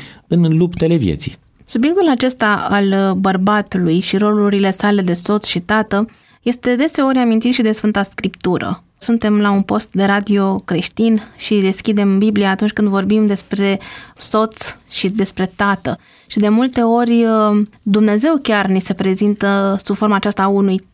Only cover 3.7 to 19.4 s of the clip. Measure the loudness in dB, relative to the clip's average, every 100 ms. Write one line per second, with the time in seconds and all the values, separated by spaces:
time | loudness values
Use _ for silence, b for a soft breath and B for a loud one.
3.7 | -2 0 0 0 0 2 2 2 2 0
4.7 | 0 0 0 0 -2 -2 -2 -2 -4 -2
5.7 | -2 0 -2 -4 B B B -4 -2 0
6.7 | 0 0 0 0 2 2 2 2 2 0
7.7 | 0 -2 -2 -2 -4 -6 -4 -2 -2 -4
8.7 | -8 _ -8 -2 0 2 2 2 2 0
9.7 | -2 -2 -2 0 0 0 0 0 -2 -4
10.7 | -4 -4 0 2 0 -2 -12 -2 0 2
11.7 | 0 0 0 2 2 2 2 0 0 -2
12.7 | 0 0 0 0 2 2 0 -4 -2 0
13.7 | -2 B B B B -2 0 -2 -2 -6
14.7 | -6 -12 -6 -4 -2 -4 -4 -6 -2 -2
15.7 | -2 -4 -8 b b b -2 2 2 2
16.7 | 0 0 2 2 2 2 2 2 2 0
17.7 | _ 0 2 4 2 2 0 0 -2 0
18.7 | 0 -2 -2 -2 0 0 0